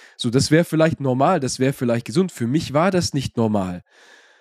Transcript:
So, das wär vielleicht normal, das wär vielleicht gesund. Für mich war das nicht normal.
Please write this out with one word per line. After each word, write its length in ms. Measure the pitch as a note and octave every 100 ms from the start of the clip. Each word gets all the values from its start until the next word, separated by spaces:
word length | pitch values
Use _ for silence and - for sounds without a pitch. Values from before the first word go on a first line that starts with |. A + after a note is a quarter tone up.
| - -
So, 140 | B2
das 200 | B2+ -
wär 140 | D#3
vielleicht 360 | E3+ D#3+ D#3+ D#3
normal, 400 | C#3 B2+ D3 F#3
das 180 | B2+ -
wär 120 | C3
vielleicht 340 | - A#2 A#2 -
gesund. 260 | G#2+ F#3+
Für 140 | - A#2
mich 260 | D3 -
war 180 | C3+ F3+
das 240 | F#3 D#3+
nicht 220 | C#3+ B2+ -
normal. 460 | A2+ G#2+ F#2 F2+ - _ - - _ _